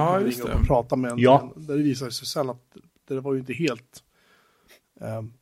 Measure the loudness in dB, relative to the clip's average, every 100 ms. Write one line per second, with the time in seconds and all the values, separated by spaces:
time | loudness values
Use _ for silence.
0 | 2 2 0 -2 -2 2 4 2 2 -2
1 | -2 4 6 6 4 -10 -4 0 0 0
2 | -6 -8 -6 -4 -4 -6 _ -20 -20 _
3 | -10 -6 -4 -4 -4 -2 -2 -4 -10 -20
4 | _ _ _ _ _ _ _ -20 _ -16
5 | -12 -10 -12 -16